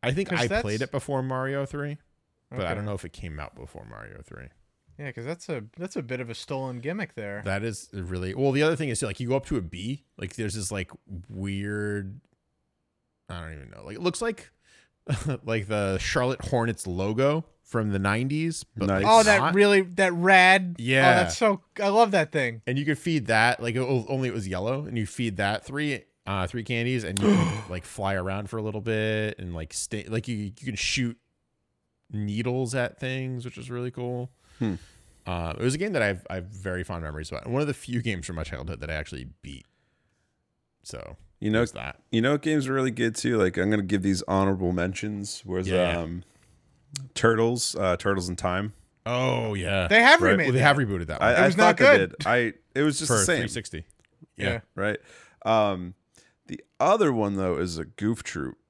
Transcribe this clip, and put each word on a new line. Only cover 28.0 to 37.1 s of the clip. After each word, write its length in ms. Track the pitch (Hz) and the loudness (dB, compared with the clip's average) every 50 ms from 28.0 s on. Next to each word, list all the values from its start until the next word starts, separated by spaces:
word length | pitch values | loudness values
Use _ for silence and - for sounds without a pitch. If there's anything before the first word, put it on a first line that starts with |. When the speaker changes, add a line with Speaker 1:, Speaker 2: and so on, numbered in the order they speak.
| 98 98 98 | -2 0 0
Speaker 1:
around 340 | 95 90 95 95 101 104 95 | 0 -2 -2 -4 -6 -6 -6
for 100 | - 113 | -6 -6
a 40 | |
little 180 | 107 107 104 107 | -6 -4 -6 -6
bit, 600 | 101 113 110 110 107 110 107 107 107 107 - - | -4 -2 -2 0 0 0 0 0 -2 -4 -6 -8
and, 140 | 92 90 87 | -10 -8 -8
like, 180 | 82 80 80 | -8 -8 -8
stay, 320 | - - - - - 107 - | -8 -8 -8 -6 -8 -8 -6
like, 240 | - 110 113 110 123 | -4 -4 -4 -4 -4
you, 80 | 120 | -6
you 160 | 104 104 98 | -6 -6 -8
can 240 | 107 - - 127 107 | -10 -10 -10 -8 -6
shoot 420 | 95 - - - 139 123 120 117 _ _ _ _ _ _ _ _ _ _ _ _ _ _ _ _ _ _ _ | -4 -2 -2 0 0 0 -2 -4 _ _ _ _ _ _ _ _ _ _ _ _ _ _ _ _ _ _ _
needles 640 | - 107 104 104 101 110 117 123 123 131 131 117 123 | -6 -4 -4 -2 -2 -2 -2 -2 0 -2 -2 -2 -2
at 240 | 135 123 - - _ | -2 -2 -4 -4 _
things, 440 | - 127 131 131 131 131 131 123 117 | -6 -6 -4 -4 -6 -6 -6 -8 -10
which 140 | 127 - 98 | -12 -12 -14
is 100 | 95 127 | -12 -10
really 180 | 123 123 123 127 | -8 -8 -8 -8
cool. 400 | 123 - 123 123 123 123 123 127 _ _ _ _ - - | -8 -8 -6 -6 -6 -6 -8 -10 _ _ _ _ -8 -6
Speaker 3:
Hmm. 140 | 120 110 92 85 - - _ _ _ _ _ _ _ | -4 -4 -4 -6 -10 -18 _ _ _ _ _ _ _
Speaker 1:
Uh, 280 | - 90 85 82 82 78 - | -6 -4 -4 -4 -4 -6 -2
it 60 | - | -2
was 100 | 123 131 | -2 -2
a 40 | 156 | -2
game 160 | 190 214 190 | -4 -4 -2
that 80 | 143 | 0
I've, 220 | 110 101 98 90 - - | 0 0 -2 -4 -6 -10
I've 140 | 92 95 87 | -10 -10 -10
very 400 | 92 107 98 95 98 90 90 90 | -10 -14 -10 -8 -6 -4 -4 -6
fond 180 | - 90 85 | -6 -6 -8
memories 260 | 82 76 | -8 -8